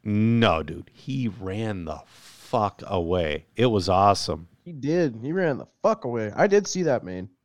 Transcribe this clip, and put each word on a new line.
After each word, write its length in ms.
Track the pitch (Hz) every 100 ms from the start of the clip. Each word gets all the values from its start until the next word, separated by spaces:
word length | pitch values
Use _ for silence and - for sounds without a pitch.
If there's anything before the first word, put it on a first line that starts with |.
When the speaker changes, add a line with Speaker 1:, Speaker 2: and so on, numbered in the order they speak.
| 107
Speaker 1:
No, 540 | 104 110 117 113 80
dude, 260 | 76 82 -
he 320 | _ - 135 120
ran 580 | 92 95 101 113 98
the 160 | 80 73 -
fuck 720 | - - - - 120 104 - -
away. 600 | 95 85 90 80 76 _ -
It 100 | 123
was 220 | 104 90
awesome. 580 | 92 101 95 - 78 85 _
Speaker 2:
He 60 | -
did. 460 | 156 135 170 160 110
He 120 | 127
ran 260 | 180 170 123
the 80 | - _
fuck 220 | 202 220
away. 260 | - 120 107 -
I 100 | 196
did 220 | 202 196
see 160 | 185
that, 180 | 170 127
man. 260 | 90 92 92 _